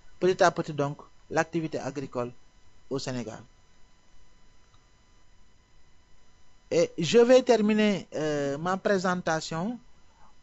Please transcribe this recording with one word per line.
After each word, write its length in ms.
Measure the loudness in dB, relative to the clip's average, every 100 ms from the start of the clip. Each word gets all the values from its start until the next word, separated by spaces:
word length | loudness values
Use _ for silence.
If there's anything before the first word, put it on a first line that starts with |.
| -20 -2
petit 240 | 0 4
à 80 | 4
petit 220 | 4 -4
donc 260 | -2 -4 -6 -16 -20 -6
l'activité 480 | -2 -2 -2 -4 -6
agricole 540 | -6 -8 -8 -6 -6 -10 -20 -20 -20 -18 -8
au 100 | -6
Sénégal. 420 | -6 -6 -8 -12 -18 -20 -20 -20 -20 -20 -20 -20 -20 -20 -20 -20 -20 -20 -20 _ _ -20 -20 -20 -20 -20 _ -20 -20 -20 -20 -20 -20 -20 -20 -18 -2
Et 200 | 0 0 0
je 220 | 2 6
vais 240 | 8 6
terminer, 680 | 6 4 4 2 2 0 -4
euh, 420 | -4 -2 -2 -2 -4
ma 220 | -4 -2
présentation 1000 | 0 0 0 -2 -2 -2 -4 -6 -6 -8 -14 -20 -20 -20 -20 -20